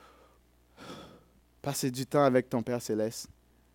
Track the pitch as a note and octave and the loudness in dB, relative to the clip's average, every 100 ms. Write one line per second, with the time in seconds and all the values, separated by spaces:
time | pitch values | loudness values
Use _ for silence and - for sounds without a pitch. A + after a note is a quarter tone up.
0 | - - - _ _ _ _ - - - | -20 -20 -20 _ _ _ _ -20 -18 -18
1 | - - _ _ _ _ C#3 C#3 C#3 B2 | -18 -20 _ _ _ _ -6 -2 -2 -2
2 | C3+ D3 C#3 B2+ B2 B2+ A2 A#2+ - G#2+ | 0 4 6 6 4 -2 -2 -4 -2 -2
3 | A2 - - - _ _ _ | -2 -4 -14 -18 _ _ _